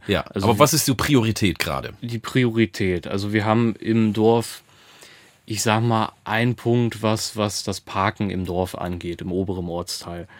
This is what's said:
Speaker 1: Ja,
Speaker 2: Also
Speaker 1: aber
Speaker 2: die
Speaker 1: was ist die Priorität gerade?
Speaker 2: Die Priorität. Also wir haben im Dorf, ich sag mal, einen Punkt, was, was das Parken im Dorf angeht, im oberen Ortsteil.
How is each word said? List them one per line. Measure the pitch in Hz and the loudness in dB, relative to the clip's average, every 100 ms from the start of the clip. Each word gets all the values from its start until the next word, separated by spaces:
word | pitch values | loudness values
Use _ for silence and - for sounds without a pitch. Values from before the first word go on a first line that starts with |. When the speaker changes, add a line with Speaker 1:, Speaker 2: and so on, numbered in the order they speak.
| - | -2
Speaker 1:
Ja, | 87 | -2
Speaker 2:
Also | - 101 101 | -2 0 2
Speaker 1:
aber | 113 | 6
Speaker 2:
die | |
Speaker 1:
was | 147 | 4
ist | 160 - | 4 0
die | 120 | 0
Priorität | - 139 110 104 98 - | 4 4 4 2 0 0
gerade? | - 69 60 - | -4 -4 -6 -10
Speaker 2:
Die | 120 117 | -10 -8
Priorität. | - 131 123 113 110 - 95 87 - | -2 0 2 2 0 0 -2 -2 -4
Also | 98 101 | -6 -2
wir | 107 104 | 0 2
haben | 110 117 104 | 2 2 0
im | - 113 110 | 0 2 2
Dorf, | 107 110 117 - - _ - - - - - - _ - | 4 4 4 0 -12 _ -20 -20 -20 -20 -20 -20 _ -10
ich | 104 | -2
sag | 113 110 | 2 2
mal, | 117 113 107 - | 2 0 0 -6
einen | - 110 123 113 | -4 0 0 0
Punkt, | 117 120 120 110 | 0 2 0 0
was, | 107 110 - 107 | 0 0 -4 -2
was | 104 - | -2 -2
das | - 95 | -6 -8
Parken | - 98 98 - 101 | -6 0 0 0 -4
im | 92 90 | -2 -2
Dorf | 90 92 | -2 -2
angeht, | - 90 87 87 85 | -4 -6 -6 -8 -8
im | 90 | -4
oberen | 90 95 92 87 | -4 -2 -4 -6
Ortsteil. | 85 87 - 92 87 85 | -6 -8 -10 -10 -12 -14